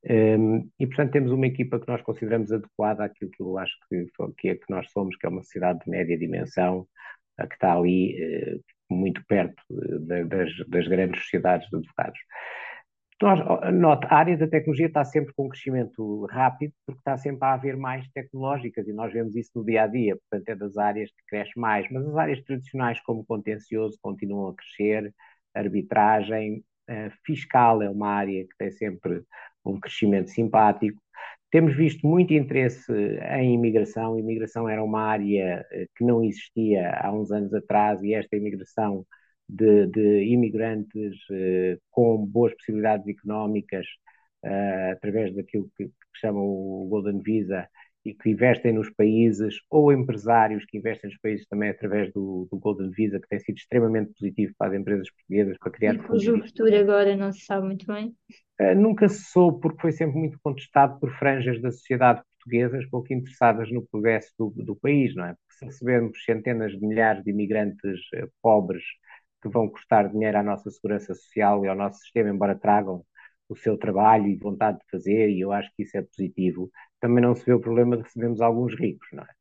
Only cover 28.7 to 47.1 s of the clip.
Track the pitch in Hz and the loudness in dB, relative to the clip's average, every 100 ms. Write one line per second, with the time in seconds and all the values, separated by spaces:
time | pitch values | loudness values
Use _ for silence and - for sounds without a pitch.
28.7 | 98 107 95 - 90 - - - _ - | -6 -8 -6 -6 -6 -8 -20 -20 _ -8
29.7 | 95 - - 107 98 90 - 113 110 107 | -8 -8 -2 2 2 0 -2 2 4 4
30.7 | 104 107 - _ - - - _ 160 160 | 4 -2 -4 _ -20 -20 -20 _ 4 4
31.7 | 135 156 151 147 170 180 156 131 135 127 | 4 0 2 2 4 4 4 2 0 0
32.7 | - - 110 104 104 - 139 127 120 117 | -2 -6 -2 -2 -4 -4 0 2 4 4
33.7 | 110 104 - 113 113 110 113 110 117 113 | 2 0 -4 -4 -4 -4 -4 -6 -6 -4
34.7 | 110 107 110 110 107 101 101 92 87 - | -2 -2 -2 0 0 2 0 0 -4 -8
35.7 | - 90 _ 120 120 113 98 - - 110 | -10 -12 _ 2 2 2 -2 -10 -4 2
36.7 | 101 87 - 98 107 101 104 101 104 - | 2 2 -2 -4 -4 -4 -4 -2 -4 0
37.7 | 104 104 98 101 107 95 104 104 95 95 | 2 2 0 -2 -2 -2 -4 -4 -8 -10
38.7 | - 107 98 92 - _ _ _ 98 110 | -4 -2 -4 -10 -20 _ _ _ 2 8
39.7 | 104 95 98 104 104 101 120 117 107 113 | 8 6 2 4 4 4 2 2 0 -2
40.7 | 110 107 107 107 98 - 98 92 92 92 | -4 -6 -8 -8 -10 -10 -4 0 2 0
41.7 | 90 _ - 120 110 104 104 117 - - | -2 _ 2 2 2 0 2 2 0 -6
42.7 | 107 107 107 95 101 101 107 107 107 98 | -2 0 0 -2 -10 -6 -4 -2 -4 -4
43.7 | 95 87 - _ _ _ _ - 98 101 | -8 -10 -16 _ _ _ _ -6 -4 -2
44.7 | 92 92 92 104 104 107 95 - 107 95 | -2 -4 -4 -4 -2 -2 -6 -6 -6 -6
45.7 | _ 98 _ _ - 110 101 101 98 95 | _ -12 _ _ -8 -4 -2 -2 -4 -6
46.7 | 95 95 104 101 | -8 -4 -4 -2